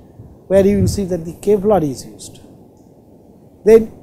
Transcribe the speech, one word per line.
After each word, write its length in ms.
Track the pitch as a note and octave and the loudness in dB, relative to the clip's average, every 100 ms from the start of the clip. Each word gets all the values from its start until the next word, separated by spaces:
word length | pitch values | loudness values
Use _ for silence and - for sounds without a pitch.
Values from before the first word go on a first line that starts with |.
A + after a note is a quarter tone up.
| - - - - - | -20 -20 -20 -20 -2
where 180 | F#3+ G3 | 2 2
you 140 | G3+ | 2
will 80 | F3+ | 0
see 160 | - | -2
that 200 | F#3+ F3+ | -6 -8
the 80 | E3 | -8
Kevlar 480 | - - G#3 G3 G3+ | -8 -2 0 2 0
is 240 | D3+ B2 - | 0 -6 -14
used. 340 | - - - - - - _ _ _ _ - - - - _ | -20 -20 -20 -20 -20 -20 _ _ _ _ -20 -20 -20 -20 _
Then 260 | G3 A3+ A3 - | 4 4 4 -8